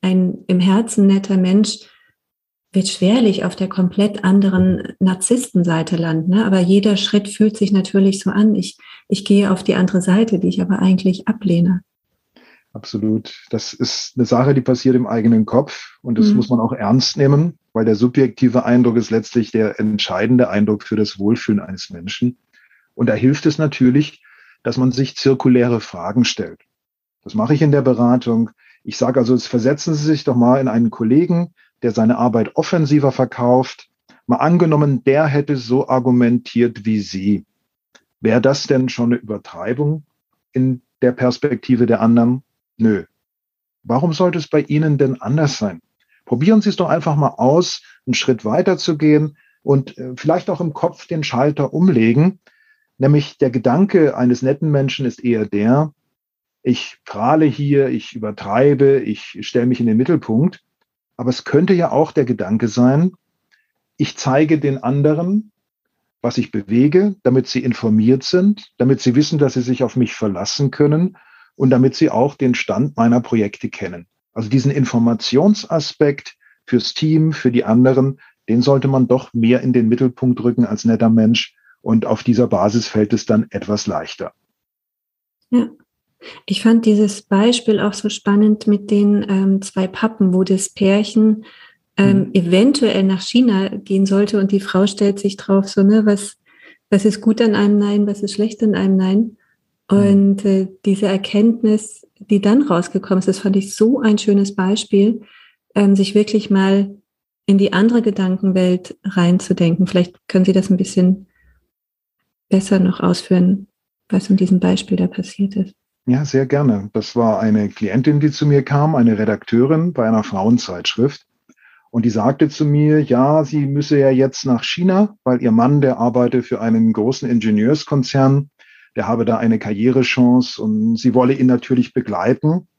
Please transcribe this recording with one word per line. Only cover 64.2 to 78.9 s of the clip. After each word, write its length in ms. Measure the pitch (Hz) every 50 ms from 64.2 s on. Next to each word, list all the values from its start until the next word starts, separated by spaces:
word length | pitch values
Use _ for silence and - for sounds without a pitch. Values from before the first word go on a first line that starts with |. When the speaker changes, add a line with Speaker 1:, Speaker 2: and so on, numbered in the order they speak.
| - 139 131 139 156 151 165 156
Speaker 2:
den 220 | 143 143 135 131
anderen, 720 | - - 131 143 143 151 151 151 170 180 196 214 214 _ _ _ _ _ _ _ _ _ _ _ _ _ _ _
was 160 | _ 117 - -
ich 140 | 117 -
bewege, 640 | _ 110 101 95 104 117 131 147 147 185 196 208 196 _ _
damit 240 | 127 123 131 127 -
sie 140 | - 127
informiert 600 | 120 127 117 - - 113 107 107 107 113 131 135 -
sind, 480 | - - 180 180 202 208 - - _ _ _
damit 240 | 123 127 139 127
sie 140 | - 131 120
wissen, 220 | 139 151 147 165 151
dass 180 | 143 135 131
sie 60 | 131
sich 220 | 120 120 131 - 131
auf 140 | 117 - 131
mich 160 | 123 107 -
verlassen 580 | - - 107 98 87 98 - - - 143 139
können 460 | - - 147 147 147 156 175 185 - - _ _ _ _ _ _ _
und 140 | - 135 131
damit 260 | 127 123 127 131 127
sie 140 | - 160 151
auch 260 | - 107 120 147 -
den 200 | _ 139 127 120
Stand 400 | - - - 101 98 131 147 -
meiner 240 | - 117 117 120 120
Projekte 500 | 117 - - 113 107 101 - - - -
kennen. 380 | - - 101 92 90 87 87 _ _ _ _ _ _
Also 160 | - 120 107
diesen 220 | 107 139 123 139
Informationsaspekt 1700 | 139 143 135 - - 120 117 117 117 110 - - - 131 160 202 208 - - - - 165 147 - - _ 160 143 143 143 - - - _ _ _ _ _ _
fürs 280 | - - 120 113 - -
Team, 400 | - - 156 156 156 156 156 151
für 180 | - - 131
die 140 | 117 120 -
anderen, 540 | - 110 117 127 131 131 127 131 135 143 - _ _ _ _ _ -
den 140 | 110 117
sollte 260 | 123 143 139 135 127
man 200 | 139